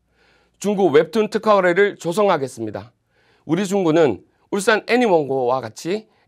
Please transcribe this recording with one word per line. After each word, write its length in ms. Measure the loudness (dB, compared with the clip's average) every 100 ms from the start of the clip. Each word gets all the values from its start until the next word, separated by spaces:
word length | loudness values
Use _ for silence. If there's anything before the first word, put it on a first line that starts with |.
| _ _ _ _ _ -10
중구 300 | -4 0 4
웹툰 420 | 4 2 0 -2
특화 240 | -2 2
거래를 420 | 2 2 2 0 -2
조성하겠습니다. 960 | -6 0 0 0 -4 -8 -10 -10 -16 _ _ _ _ _ -4
우리 200 | -2 0
중구는 560 | 0 2 2 2 0 _ _ -8
울산 320 | -4 0 0 0
애니원고와 760 | 0 2 2 0 -2 -2 -2
같이 480 | -6 -12 -8 -8 -10 _